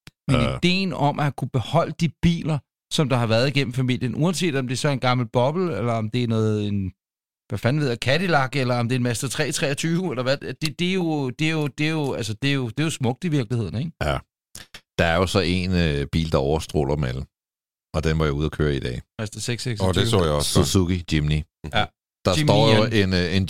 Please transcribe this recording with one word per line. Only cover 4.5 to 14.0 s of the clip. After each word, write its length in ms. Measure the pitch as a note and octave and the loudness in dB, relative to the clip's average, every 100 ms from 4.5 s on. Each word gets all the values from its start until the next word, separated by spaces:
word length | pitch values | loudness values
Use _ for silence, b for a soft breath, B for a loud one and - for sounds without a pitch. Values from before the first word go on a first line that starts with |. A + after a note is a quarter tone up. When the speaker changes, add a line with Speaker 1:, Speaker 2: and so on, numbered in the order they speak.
| C3+ | -2
Speaker 1:
om 120 | B2+ | -2
det 120 | B2 | -2
så 80 | D3+ | 0
er 40 | |
en 60 | C3 | 0
gammel 280 | B2+ B2 A2+ | 0 0 0
boble, 440 | B2 C3 E3+ F3 G2+ | 0 0 0 -2 -2
eller 160 | A#2 | -2
om 160 | A2+ G#2+ | -2 -2
det 140 | B2 | -2
er 40 | A#2 | 0
noget, 400 | A2+ A2 G#2+ G2+ | 0 0 0 -2
en, 240 | G2+ F#2 - _ _ _ _ - | -2 -4 -8 _ _ _ _ -10
hvad 80 | G2+ | -4
fanden 220 | A#2 D3+ | -2 0
ved 60 | C#3 | -2
jeg, 80 | A2+ | -2
Cadillac, 520 | B2 D#3 F#3 D3 B2+ D3 | 0 0 2 0 0 -2
eller 200 | B2 A#2+ | -2 0
om 100 | A#2 | 0
det 60 | B2+ | 0
er 40 | |
en 40 | |
Mazda 240 | B2 A2+ C3 | -2 -2 -4
tre 240 | - D3 | -4 -4
treogtyve, 580 | - C#3 C#3+ E3 E3+ F3+ | -2 -2 -2 -2 -2 -2
eller 120 | B2 | -2
hvad, 140 | B2 C#3 | -2 -2
det, 420 | F#2 C3 C3+ B2 | -4 -6 -8 -2
det 100 | F3+ | -2
er 40 | |
jo, 360 | F#3+ E3 D3+ C3 | 0 0 -2 -2
det 180 | A#2+ D#3 | -2 -2
er 40 | |
jo, 160 | D#3+ C#3+ | 0 -2
det 180 | - D#3 | -2 -2
er 60 | |
jo, 220 | D#3+ C#3 | -2 -2
altså, 200 | G2+ G#2+ | -4 -6
det 160 | G#2 C#3 | -4 -2
er 40 | |
jo, 140 | C#3 A#2+ | -2 -2
det 120 | C#3+ | -2
er 40 | |
jo 60 | D#3+ | -4
smukt 340 | - B2+ C3 | 0 -2 -2
i 40 | F3 | -2
virkeligheden, 500 | D3 A2 A#2+ F2+ A2 | -2 0 -2 -2 -4
ikke? 140 | E3 - | -6 -4